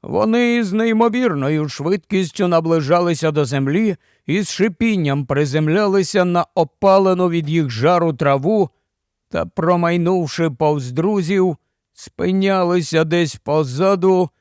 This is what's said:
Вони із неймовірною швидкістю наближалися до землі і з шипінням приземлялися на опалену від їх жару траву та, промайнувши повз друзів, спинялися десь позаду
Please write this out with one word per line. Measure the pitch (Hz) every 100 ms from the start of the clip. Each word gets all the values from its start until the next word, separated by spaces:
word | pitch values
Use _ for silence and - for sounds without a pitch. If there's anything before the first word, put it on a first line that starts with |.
Вони | - 160 214 233 240 240
із | 214
неймовірною | 208 226 220 233 233 247 147 139 156 151
швидкістю | - 147 196 _ 190 175 - 180
наближалися | 165 165 165 139 175 175 165 160
до | 151 135
землі | 135 135 165 220 170 _ _ -
і | 175
з | 190
шипінням | - 214 170 233 202 151 139 131
приземлялися | 139 147 147 156 175 208 196 180 180 180
на | 175 170 -
опалену | 160 _ 196 190 190 180 180
від | 170 147
їх | 165 143
жару | 113 143 175 165
траву | 135 143 139 147 220 175 _ _ _ _ _ _
та, | 170 170
промайнувши | - 160 175 170 175 170 185 156 - 165
повз | 127 156 151 123
друзів, | 127 180 208 160 190 185 147 _ _ _
спинялися | _ - - 175 190 190 190 175 180 156 160
десь | 160 175 160 -
позаду | - 151 143 131 190 196 185 185 175 _